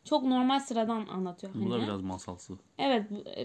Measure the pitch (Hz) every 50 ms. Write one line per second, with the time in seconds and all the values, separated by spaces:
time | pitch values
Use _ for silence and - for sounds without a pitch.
0 | _ - 311 294 262 262 254 254 254 254 269 277 262 - 240 226 220 214 226 226
1 | 214 - - 185 185 180 175 - - 196 190 - 104 113 120 120 110 104 104 98
2 | 92 95 92 92 - - 90 90 - - 92 - - _ _ - - 277 254 226
3 | 208 208 208 208 - - - -